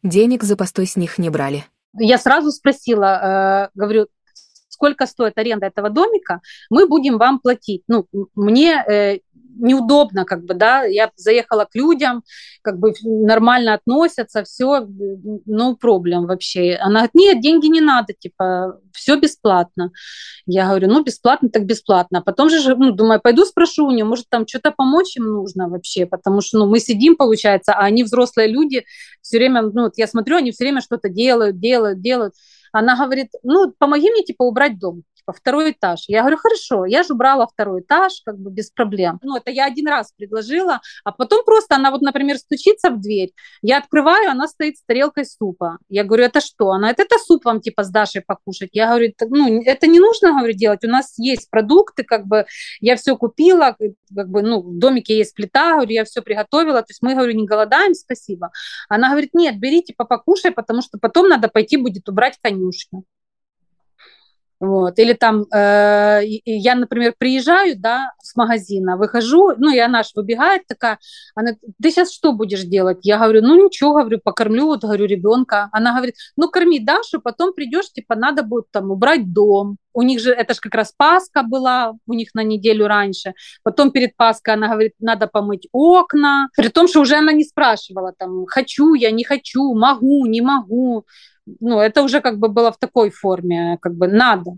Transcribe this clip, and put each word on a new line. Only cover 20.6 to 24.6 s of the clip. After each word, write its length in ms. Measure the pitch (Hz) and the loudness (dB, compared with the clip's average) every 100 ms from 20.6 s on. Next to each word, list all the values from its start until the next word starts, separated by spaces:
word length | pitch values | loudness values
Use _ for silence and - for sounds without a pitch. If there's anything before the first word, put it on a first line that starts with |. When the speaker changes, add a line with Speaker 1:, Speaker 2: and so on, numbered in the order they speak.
| 190 | 0
Speaker 2:
говорю: 200 | 196 190 | 0 2
"Ну, 160 | 262 | 2
бесплатно 460 | 294 - 240 285 240 | 0 -2 0 2 0
так 160 | 220 196 | -2 -2
бесплатно". 540 | 226 - 185 180 180 | -6 0 0 2 -4
А 20 | |
потом 280 | 180 180 311 | -4 0 2
же, 100 | 320 | 2
же, 160 | 269 254 | 0 2
ну, 160 | 262 | 2
думаю, 280 | 196 220 220 | 2 2 4
пойду 240 | 240 240 381 | 4 4 2
спрошу 400 | - 339 - 294 | 2 0 0 0
у 60 | |
нее, 140 | 247 214 | 0 -2
"Может, 240 | 240 240 | -4 -4
там 160 | 240 220 | -4 -4
че-то 260 | 254 | -4